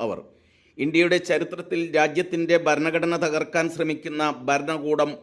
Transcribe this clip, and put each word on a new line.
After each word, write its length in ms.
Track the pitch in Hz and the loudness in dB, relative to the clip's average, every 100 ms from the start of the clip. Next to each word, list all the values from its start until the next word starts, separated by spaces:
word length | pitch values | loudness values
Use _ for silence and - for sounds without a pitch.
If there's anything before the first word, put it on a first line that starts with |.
| 113 | -6
അവർ. 140 | 92 - _ _ _ _ - 139 | -6 -10 _ _ _ _ -6 0
ഇന്ത്യയുടെ 340 | 160 175 175 175 | 2 4 2 2
ചരിത്രത്തിൽ 520 | 156 170 175 175 175 170 156 | -2 -2 -8 -6 -4 0 2
രാജ്യത്തിൻ്റെ 580 | 156 143 180 170 165 170 156 | 2 0 -2 -2 2 4 4
ഭരണഘടന 480 | 147 160 165 165 170 170 | 2 2 0 0 0 0
തകർക്കാൻ 400 | 156 156 170 165 165 | 0 -2 -2 -2 -2
ശ്രമിക്കുന്ന 480 | 160 156 165 151 151 131 127 | -4 -4 -6 -2 -2 -2 0
ഭരണകൂടം 600 | 139 143 160 147 151 147 143 | 0 0 -4 0 0 0 -2